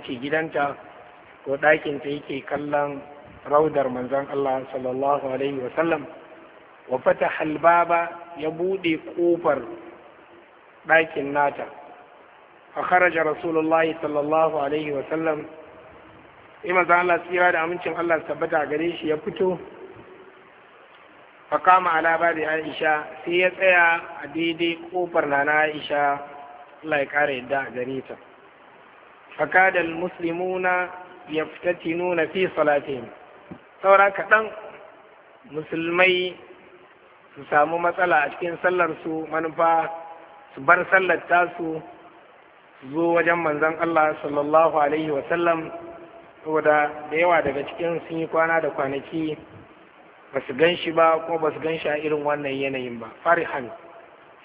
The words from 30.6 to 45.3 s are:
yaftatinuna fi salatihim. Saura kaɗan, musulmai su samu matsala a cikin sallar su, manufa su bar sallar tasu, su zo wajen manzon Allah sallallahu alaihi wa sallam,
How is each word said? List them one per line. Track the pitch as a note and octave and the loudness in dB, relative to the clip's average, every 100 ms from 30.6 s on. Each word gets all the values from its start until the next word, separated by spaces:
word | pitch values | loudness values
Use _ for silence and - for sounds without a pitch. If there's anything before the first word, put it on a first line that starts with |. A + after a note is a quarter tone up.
| F#3 F3+ F3+ - - - - | 0 -2 -4 -8 -18 -20 -8
yaftatinuna | D#3 D#3 - F3+ E3+ F3 E3+ F3+ E3+ D#3 | -6 -6 -4 -4 -2 -4 -2 0 0 0
fi | F#3+ F#3 - | 0 -2 2
salatihim. | D3+ D3 D3 B2+ A2+ - - - - - - - | 2 2 -2 -8 -10 -16 -20 -20 -20 -20 -20 -2
Saura | F#3+ G3 G3+ | 6 6 6
kaɗan, | G3 G3+ G#3+ G#3+ - - - - - - - - - - | 2 2 2 2 -10 -16 -20 -20 -20 -20 -20 -20 -20 -12
musulmai | C#3+ D#3 E3 E3 F3 F#3 F3+ F3+ F3 - - - - - - _ - - C#3+ | -12 -8 -6 -2 2 4 4 -2 -8 -18 -20 -20 -20 -20 -20 _ -20 -20 -20
su | C#3 | 0
samu | D3+ D3+ E3+ | 2 4 2
matsala | F3 F3 F3+ D#3+ | 0 0 2 2
a | C#3+ | 0
cikin | - F3 D#3+ | -4 -8 -2
sallar | F3+ F3+ E3 D3+ | 0 2 0 -2
su, | E3 D#3+ D#3 | -6 -6 -4
manufa | D#3 E3 D#3 E3 E3 D#3+ - - - - - - | -4 -4 0 2 2 0 -8 -14 -18 -20 -20 -20
su | - | -2
bar | C3+ F3 F3 | 4 4 6
sallar | F#3+ F#3 D#3+ - | 2 4 0 2
tasu, | F3 F3 - E3 D#3+ - - - - - - - - - - | 2 2 -2 -8 -8 -12 -20 -20 -20 -20 -20 -20 -20 -20 -20
su | C3+ | -8
zo | D3+ E3+ | -2 2
wajen | E3+ E3 E3+ | 2 2 2
manzon | D#3+ D3 D#3 D#3+ | 0 0 0 0
Allah | E3+ E3 D#3 D3+ | 0 4 2 0
sallallahu | D3 C#3+ D3 D#3 E3 D3+ | -2 -2 4 6 6 4
alaihi | D3 D#3 D#3 | 2 2 0
wa | C#3 | -4
sallam, | - | -2